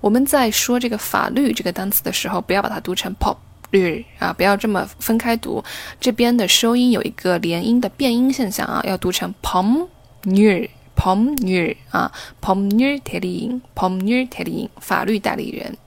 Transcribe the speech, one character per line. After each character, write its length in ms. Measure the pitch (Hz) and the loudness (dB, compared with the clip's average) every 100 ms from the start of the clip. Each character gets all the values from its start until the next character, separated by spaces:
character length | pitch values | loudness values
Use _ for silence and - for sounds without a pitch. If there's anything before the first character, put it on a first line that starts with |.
我 80 | 208 | 4
们 160 | 226 277 | 2 4
在 240 | 285 240 | 2 2
说 300 | - - 240 | 0 0 0
这 100 | 240 | 0
个 80 | 208 | -4
法 320 | - 196 - | -4 -2 0
律 240 | - 277 | 0 0
这 100 | - | 0
个 80 | 180 | -4
单 180 | 180 190 | -4 -4
词 120 | - | -4
的 80 | - | -2
时 160 | 185 175 | -4 -4
候， 140 | 185 | -6
不 120 | - | 0
要 80 | 190 | 0
把 60 | 196 | 0
它 120 | 214 | -6
读 160 | 175 180 | -6 -6
成 200 | - 202 | -6 -2
법 180 | 208 - - - - | -2 -2 -10 -20 2
律 340 | 196 180 151 - - | 2 4 -2 -10 -6
啊， 140 | - | -6
不 100 | - | 0
要 140 | 185 202 | 2 2
这 100 | 220 | 0
么 220 | 196 180 - | -2 -4 -8
分 180 | - 226 | 0 0
开 200 | 233 233 | 2 -2
读。 260 | - 220 - - - - | -2 -6 -8 -14 -14 -2
这 120 | 247 | -2
边 240 | 226 240 240 | 2 2 4
的 120 | 190 | 2
收 280 | - 233 240 | 2 4 4
音 160 | 247 | 4
有 100 | 226 | 4
一 60 | - | 0
个 260 | - 185 175 | -2 0 0
连 280 | 165 170 185 | 0 -2 2
音 140 | 240 | 2
的 80 | 247 | 0
变 260 | - 269 | 0 0
音 200 | 233 262 | 2 2
现 180 | 262 220 | 2 -2
象 140 | 214 - | -2 -4
啊， 160 | - | -2
要 140 | - 185 | -2 -2
读 140 | 185 | -2
成 220 | 180 175 196 | -2 -6 -8
법 440 | - 180 196 277 359 - - - | -4 0 2 2 0 -10 -20 -8
률， 440 | 190 190 214 180 - - - - | 0 6 6 4 -2 -12 -4 -2
법 400 | - 190 240 285 | 2 2 2 2
률 380 | 208 185 165 - - | 0 0 0 -4 -6
啊， 200 | - - - - - | -2 -2 -6 -18 -10
법 160 | - 190 202 | -2 0 2
률 280 | 208 269 285 | 4 2 0
대 180 | - 175 | -6 -6
리 280 | 185 175 - | -4 -4 -6
인， 140 | 254 - - | -8 -8 -4
법 240 | 185 185 | -2 0
률 260 | 190 247 254 | 0 0 -2
대 160 | - | -6
리 220 | 165 170 - | -6 -6 -8
인， 40 | - | -12
法 240 | - - 185 | -4 -2 0
律 140 | 214 | 0
代 160 | 208 196 | -2 -4
理 160 | - | -6
人。 260 | - - - | -8 -10 -14